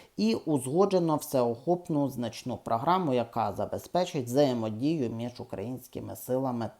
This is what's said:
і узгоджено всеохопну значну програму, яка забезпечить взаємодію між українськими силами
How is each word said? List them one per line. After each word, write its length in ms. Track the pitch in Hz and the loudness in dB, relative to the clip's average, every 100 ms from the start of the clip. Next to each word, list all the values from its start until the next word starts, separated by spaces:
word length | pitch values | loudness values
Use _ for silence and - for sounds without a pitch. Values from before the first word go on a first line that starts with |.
| - - | -12 -2
і 180 | 214 | 0
узгоджено 800 | 220 - 147 123 156 196 185 165 151 | 2 2 0 2 2 4 4 2 0
всеохопну 920 | - 135 120 117 - 175 - 151 139 | 0 2 2 0 0 -2 0 0 0
значну 480 | 127 117 - - 113 | -2 -6 -6 -8 -8
програму, 580 | - 113 143 185 170 | -2 0 2 2 2
яка 380 | 127 117 - 104 | 2 0 0 -2
забезпечить 760 | 101 98 101 - 175 180 160 117 | 0 -4 -4 -2 -2 0 -2 0
взаємодію 840 | 123 143 123 110 107 139 165 120 | 4 4 4 -2 -2 0 0 0
між 300 | 113 120 - | -2 -6 -8
українськими 760 | 101 90 101 131 - - 110 95 | -10 -8 -6 -8 -10 -10 -10 -10
силами 540 | - 127 135 120 110 - | -2 0 0 -2 -4 -4